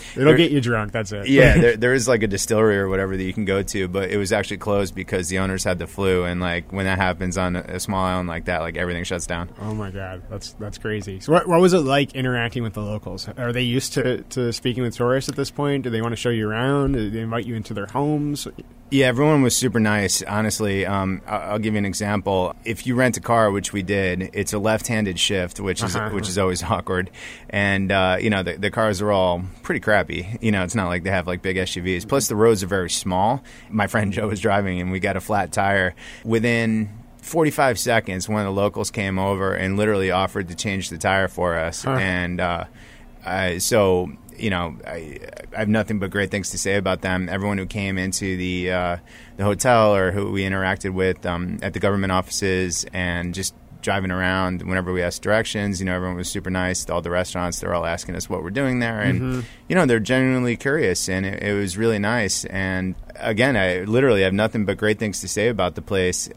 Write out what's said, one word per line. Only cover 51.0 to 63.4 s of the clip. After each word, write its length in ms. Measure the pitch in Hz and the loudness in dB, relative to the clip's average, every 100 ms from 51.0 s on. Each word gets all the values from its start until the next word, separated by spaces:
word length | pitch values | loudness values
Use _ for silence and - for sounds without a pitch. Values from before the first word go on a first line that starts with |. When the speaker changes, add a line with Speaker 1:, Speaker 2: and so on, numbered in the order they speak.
| 92 90 92 | 0 0 -2
Speaker 2:
um, 320 | 87 90 87 | -4 -4 -6
at 100 | 98 | -6
the 80 | 92 | -2
government 320 | 101 101 98 | 0 2 2
offices 760 | 92 - - 101 92 92 82 - | 0 -2 -2 0 0 0 -4 -6
and 420 | 95 90 87 87 | -4 -4 -2 -4
just 200 | 87 95 - - - | -6 -8 -10 -16 -8
driving 300 | - 98 95 | -2 -2 -2
around, 520 | 92 92 92 92 90 | -2 0 0 0 -2
whenever 300 | 90 92 90 | -2 -2 0
we 100 | 92 | 0
asked 200 | 87 - | -2 -2
directions, 560 | 98 107 113 107 101 92 | 0 0 0 -2 -2 -2
you 80 | 95 | -2
know, 80 | |
everyone 220 | 90 92 90 | -2 -4 -6
was 120 | 92 | -6
super 220 | 104 90 | -6 -4
nice. 380 | 92 90 90 - | 0 0 0 -2
All 100 | 85 | -4
the 100 | 85 | -2
restaurants, 500 | 87 92 90 87 87 | -2 -2 -2 -4 -4
they're 140 | 90 | -2
all 120 | 87 82 | -2 -2
asking 300 | 85 - 87 | -4 -6 -8
us 120 | - | -6
what 140 | 90 | -6
we're 80 | 80 | -4
doing 300 | 104 139 123 | -2 0 0
there. 200 | 117 113 | -2 0
And, 200 | 104 120 | 0 0
Speaker 1:
Mm-hmm. 200 | 131 127 120 - - | -2 -4 -6 -12 -2
Speaker 2:
you 80 | 170 | 2
know, 100 | 156 | 4
they're 140 | 117 | 4
genuinely 560 | 104 127 131 131 123 113 | 4 2 4 2 0 -2
curious, 520 | 139 147 113 90 - | 0 2 2 0 0
and 160 | 92 | -2
it, 180 | 95 98 | -2 -4
it 100 | 104 | -2
was 240 | 101 101 90 | 0 -2 0
really 240 | 113 107 | 0 2
nice. 440 | 101 107 98 - - | 0 0 0 -2 -4
And 500 | 95 95 92 92 92 - - | -4 -2 -2 -4 -6 -12 -6
again, 400 | 117 107 | -2 2